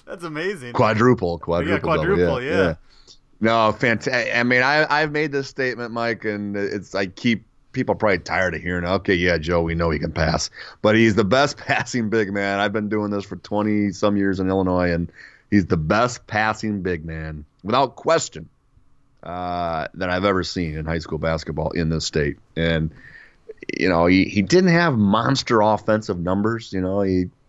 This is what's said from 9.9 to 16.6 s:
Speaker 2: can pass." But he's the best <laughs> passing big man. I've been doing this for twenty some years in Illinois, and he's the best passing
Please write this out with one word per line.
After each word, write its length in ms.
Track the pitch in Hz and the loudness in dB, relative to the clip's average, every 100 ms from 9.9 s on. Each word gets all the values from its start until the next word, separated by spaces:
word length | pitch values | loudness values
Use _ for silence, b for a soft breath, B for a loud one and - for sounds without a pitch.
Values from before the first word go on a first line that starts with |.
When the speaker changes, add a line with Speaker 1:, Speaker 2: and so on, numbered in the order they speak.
| 76 | -2
Speaker 2:
can 140 | 73 | -4
pass." 380 | 76 76 78 - B B B | 0 0 0 -4 B B B
But 120 | 107 | 2
he's 200 | 107 113 | 4 4
the 100 | 101 | 4
best 320 | 101 127 143 - | 2 2 2 -2
<laughs> 100 | - | -4
passing 440 | 131 - 123 110 | -4 -2 -4 -2
big 220 | 110 101 | 0 0
man. 280 | 101 101 98 | -2 -2 0
I've 120 | 104 | 0
been 140 | 107 104 | -2 -2
doing 200 | 107 104 | -4 -2
this 140 | 101 | -4
for 120 | 95 90 | -6 -12
twenty 560 | - 104 107 107 104 | -6 -2 0 0 0
some 240 | 92 104 101 | 0 0 2
years 220 | 98 95 | 0 0
in 80 | 92 | 0
Illinois, 400 | 95 92 90 90 | 0 2 2 0
and 180 | 85 85 B B B B | 0 -4 B B B B
he's 160 | 104 85 | 2 2
the 120 | 87 | 0
best 480 | 78 104 120 117 - | 2 2 2 -2 -6
passing 560 | 107 107 110 | -2 0 -2